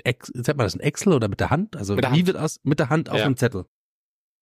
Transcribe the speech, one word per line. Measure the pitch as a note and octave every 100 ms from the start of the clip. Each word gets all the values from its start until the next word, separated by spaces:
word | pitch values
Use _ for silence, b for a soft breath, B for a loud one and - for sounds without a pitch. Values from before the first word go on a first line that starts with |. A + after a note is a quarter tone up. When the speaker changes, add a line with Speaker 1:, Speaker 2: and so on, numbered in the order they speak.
Speaker 1:
Ex-, | - B2 -
zählt | - B2 C#3+
man | G#2
das | F2
in |
Excel | D3 - G3+
oder | D3+ G#2+
mit | G2
der | E2+
Hand? | C#3 G#3+ D3+
Also | G2 G2+
Speaker 2:
Mit |
der | B2+
Speaker 1:
wie | D3
Speaker 2:
Hand. | F3+
Speaker 1:
wird | -
aus, | D#3 -
mit | - D3
der | C#3
Hand | D#3+ -
auf | G#2+
Speaker 2:
Ja. | G#2+
Speaker 1:
dem | C3
Zettel? | A#2+ G2 F2 _ _ _ _ _ _ _